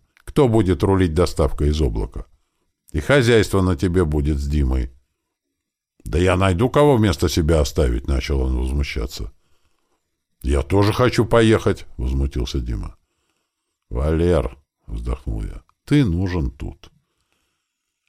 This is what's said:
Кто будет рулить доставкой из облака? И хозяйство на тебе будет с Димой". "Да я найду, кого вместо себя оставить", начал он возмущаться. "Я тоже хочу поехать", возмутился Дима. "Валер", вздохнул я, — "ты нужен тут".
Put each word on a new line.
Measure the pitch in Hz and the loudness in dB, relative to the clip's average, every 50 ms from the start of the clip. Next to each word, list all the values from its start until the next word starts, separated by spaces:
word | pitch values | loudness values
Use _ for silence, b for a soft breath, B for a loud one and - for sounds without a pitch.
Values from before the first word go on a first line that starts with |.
| _ _ _ _ _ | _ _ _ _ _
Кто | - - - 143 120 | -6 0 2 2 4
будет | 110 113 104 90 90 - - | 4 2 2 2 0 0 2
рулить | 95 98 95 92 85 76 | 0 2 2 2 2 2
доставкой | 87 87 - - - 78 71 - - 73 73 | 2 0 0 0 0 -2 -2 0 0 0 0
из | 76 78 | 0 0
облака? | 76 64 55 53 - - - - - _ _ _ _ _ _ _ _ _ _ _ _ _ | 0 -2 -2 -4 -8 -8 -8 -12 -14 _ _ _ _ _ _ _ _ _ _ _ _ _
И | - 80 | -8 -8
хозяйство | - - 135 147 117 117 120 110 95 - - 98 | 0 2 2 4 4 6 4 4 4 2 2 0
на | 95 90 90 | 2 2 0
тебе | 76 - 92 85 92 90 | 0 0 0 2 2 2
будет | 76 76 76 71 76 78 69 | 2 0 0 0 0 -2 -2
с | 69 71 | -2 -2
Димой". | 73 76 69 62 65 65 62 - - _ _ _ _ _ _ _ _ _ _ _ _ _ _ _ _ _ _ _ _ _ - | 0 0 0 2 0 -2 -2 -4 -8 _ _ _ _ _ _ _ _ _ _ _ _ _ _ _ _ _ _ _ _ _ -14
"Да | - - - | -4 -2 0
я | 90 92 90 92 | 2 2 2 2
найду, | 98 98 92 85 120 127 | 2 2 2 2 0 0
кого | - 147 147 147 135 | 2 4 4 4 4
вместо | 113 107 101 80 - 95 85 | 4 4 2 2 2 0 0
себя | - 92 80 76 82 76 | 0 0 2 2 2 2
оставить", | 71 - - - 76 60 60 58 - - | 2 0 0 0 0 0 0 -2 -2 -2
начал | 69 65 - - 71 65 | -4 -2 -2 -2 -2 -2
он | 65 65 64 62 | -2 -2 -2 -2
возмущаться. | 64 64 67 71 71 - - - 55 - - - - - - _ _ _ _ _ _ _ _ _ _ _ _ _ _ _ _ _ _ _ _ _ | -2 -2 -2 -4 -4 -4 -4 -8 -8 -8 -10 -12 -12 -12 -14 _ _ _ _ _ _ _ _ _ _ _ _ _ _ _ _ _ _ _ _ _
"Я | - 65 69 69 | -4 -2 0 0
тоже | 67 - 92 101 101 104 107 | -2 0 2 2 2 2 2
хочу | - 127 120 - - 113 | 2 0 0 2 0 0
поехать", | - - 117 113 110 110 95 - 104 95 - - - - - | 2 4 4 6 6 4 2 2 0 -2 -4 -6 -18 -12 -8
возмутился | 64 64 65 67 67 67 - 65 60 - - 67 | -6 -4 -2 -2 -4 -4 -4 -6 -6 -4 -6 -6
Дима. | 62 60 57 50 50 - - _ _ _ _ _ _ _ _ _ _ _ _ _ _ _ _ _ _ - | -6 -6 -8 -8 -8 -12 -14 _ _ _ _ _ _ _ _ _ _ _ _ _ _ _ _ _ _ -10
"Валер", | - 60 69 78 80 80 82 87 87 73 67 - - - _ _ _ _ _ | -8 -4 -2 -2 0 0 2 2 2 0 0 -2 -8 -14 _ _ _ _ _
вздохнул | - 57 55 58 62 60 - - - - 53 - | -14 -12 -10 -8 -8 -8 -8 -6 -8 -8 -8 -8
я, — | 98 - - - _ _ _ _ | -10 -10 -14 -18 _ _ _ _
"ты | - 139 147 135 | 0 2 2 2
нужен | 95 82 87 95 92 90 87 71 64 | 2 0 -2 -2 -2 -2 -4 -4 -4
тут". | - - - - - _ - - _ _ _ _ _ _ _ _ _ _ _ _ _ _ _ _ _ _ _ _ _ _ _ | -6 -8 -14 -14 -14 _ -20 -20 _ _ _ _ _ _ _ _ _ _ _ _ _ _ _ _ _ _ _ _ _ _ _